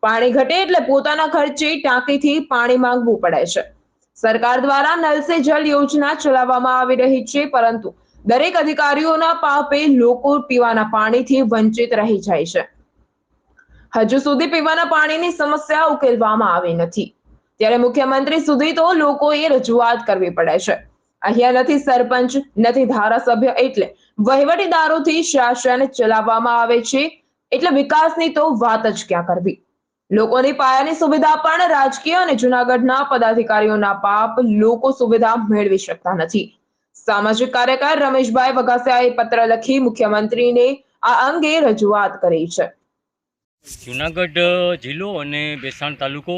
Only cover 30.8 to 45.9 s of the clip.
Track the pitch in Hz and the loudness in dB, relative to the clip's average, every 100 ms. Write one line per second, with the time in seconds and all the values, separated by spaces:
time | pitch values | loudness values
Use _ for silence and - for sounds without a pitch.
30.8 | 285 320 320 302 311 311 330 330 359 302 | 0 0 0 2 2 2 0 0 2 2
31.8 | 269 262 311 339 359 262 247 247 247 254 | 0 -2 -2 0 0 0 2 2 2 2
32.8 | 254 262 277 262 226 226 220 214 214 214 | 2 0 0 0 2 0 0 2 2 0
33.8 | 202 202 202 208 226 226 247 208 220 233 | 0 -2 0 0 0 0 0 2 2 2
34.8 | 262 269 240 226 226 233 208 214 208 190 | 0 0 0 2 2 0 0 0 2 0
35.8 | - 165 180 185 165 208 - _ _ _ | -4 -10 -6 -4 -2 -4 -6 _ _ _
36.8 | _ _ - 202 208 220 247 247 247 262 | _ _ -4 -2 0 0 -2 0 0 0
37.8 | 277 311 277 262 254 233 254 262 247 247 | 0 0 0 0 0 2 0 0 0 0
38.8 | 254 247 247 247 226 226 226 226 - 269 | 2 2 2 0 -2 0 2 0 0 0
39.8 | 254 220 214 208 214 233 240 240 247 277 | 0 0 0 0 -2 0 2 4 2 0
40.8 | _ _ 226 - 262 330 302 320 285 214 | _ _ 0 2 2 0 0 2 2 2
41.8 | 208 208 196 - 175 165 165 175 165 - | 0 0 -2 -2 -2 -2 -4 -4 -6 -6
42.8 | _ _ _ _ _ _ _ _ - - | _ _ _ _ _ _ _ _ -20 -20
43.8 | - 127 156 165 180 156 175 180 180 175 | -14 -8 -8 -6 -6 -2 0 0 -2 -4
44.8 | 127 147 196 185 143 147 151 147 135 131 | -8 -10 -10 -10 -8 -8 -8 -8 -12 -10
45.8 | 147 | -10